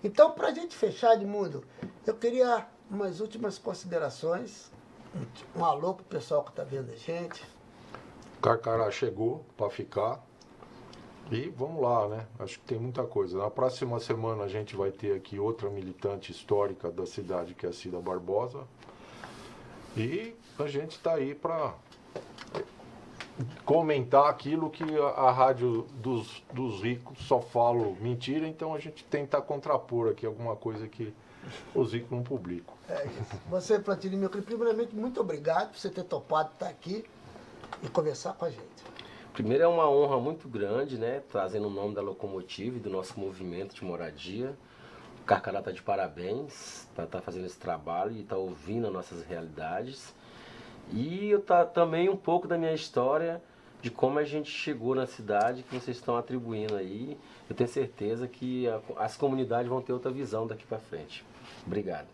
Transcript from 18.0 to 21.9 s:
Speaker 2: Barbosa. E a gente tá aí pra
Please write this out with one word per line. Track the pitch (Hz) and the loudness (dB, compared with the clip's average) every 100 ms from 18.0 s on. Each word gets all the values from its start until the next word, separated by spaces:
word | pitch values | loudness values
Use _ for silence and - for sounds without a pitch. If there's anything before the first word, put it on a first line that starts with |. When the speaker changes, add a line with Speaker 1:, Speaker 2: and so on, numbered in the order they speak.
Speaker 2:
Barbosa. | 87 90 87 98 123 139 131 - - - - - - - - - - - - - | -2 -4 2 0 0 -6 -14 -18 -20 -20 -18 -16 -16 -16 -16 -16 -18 -16 -10 -2
E | 113 170 226 226 - - | -2 -2 -4 -12 -20 -6
a | 147 | -2
gente | 139 156 - | -2 -4 -2
tá | 165 | 0
aí | 160 135 | 2 0
pra | 147 175 165 143 - - | -2 -2 0 -2 -4 -16